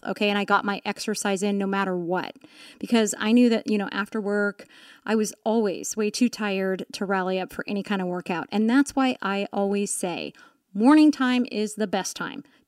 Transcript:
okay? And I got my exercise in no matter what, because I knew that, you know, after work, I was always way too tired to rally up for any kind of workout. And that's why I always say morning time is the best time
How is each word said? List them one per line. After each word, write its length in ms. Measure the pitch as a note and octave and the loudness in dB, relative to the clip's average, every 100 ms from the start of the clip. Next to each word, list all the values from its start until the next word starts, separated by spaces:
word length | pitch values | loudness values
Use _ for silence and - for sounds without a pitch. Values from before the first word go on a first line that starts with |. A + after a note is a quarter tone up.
| - | -8
okay? 220 | F#3+ G#3 | -2 0
And 100 | G3+ | 0
I 60 | |
got 220 | G3 G3+ G#3 | 2 0 0
my 160 | G3 | -4
exercise 580 | G#3+ - - G#3 G#3 F#3+ | -6 -6 -6 -4 -2 -2
in 140 | G3+ G3+ | 0 0
no 100 | G3 | 0
matter 300 | G3 F#3+ F3+ | -2 -2 -2
what, 400 | E3+ F3+ - - - - - - | -2 -4 -4 -12 -20 -20 -20 -12
because 360 | G3 A#3 G#3 - | 0 2 2 0
I 140 | G#3+ | 2
knew 160 | A#3+ A#3+ | 6 6
that, 200 | A3 - | 4 0
you 80 | G#3+ | -2
know, 100 | G3 | -2
after 300 | G3 G#3 A3 | -6 -6 -4
work, 460 | G3+ G#3 G3+ G3 - - - - - | -2 0 0 -4 -14 -20 -20 -12 -2
I 80 | |
was 180 | A3 G#3 - | 0 0 -2
always 520 | A3 A3+ G#3 A2+ - G#3+ | 0 2 2 -2 -6 -2
way 140 | G#3 | -2
too 180 | - A#3+ | 2 0
tired 560 | - G#3 F#3+ F#3+ F#3+ - | 0 -2 0 0 -2 -6
to 140 | - G3 | -6 -2
rally 340 | F#3+ F#3 F#3 | 0 0 -2
up 100 | F3+ | -4
for 140 | - - | -8 -6
any 160 | G3+ | -4
kind 200 | F#3+ G3 | -2 -2
of 60 | F3+ | -2
workout. 380 | F3+ - E3+ - | -4 -4 -6 -2
And 160 | G3+ A3 | 0 2
that's 260 | C4 C#4+ | 4 2
why 220 | C4+ C4 - | 2 0 0
I 260 | F#3+ G3 G3+ | -2 -2 -2
always 440 | G3+ G3 G3+ G3+ | -2 0 0 -2
say 400 | - F3+ C#3+ D2+ - - _ _ | -4 -6 -6 -10 -12 -20 _ _
morning 360 | G3 A#3+ D#4 D4+ | 2 6 8 8
time 360 | C#4+ B3+ B3 - | 4 2 0 0
is 260 | G#3 G#3+ G3+ | -4 -4 -4
the 100 | G#3 | -4
best 300 | F#3+ F#3 - | -2 -4 -8
time 280 | E3 - - _ | -10 -10 -16 _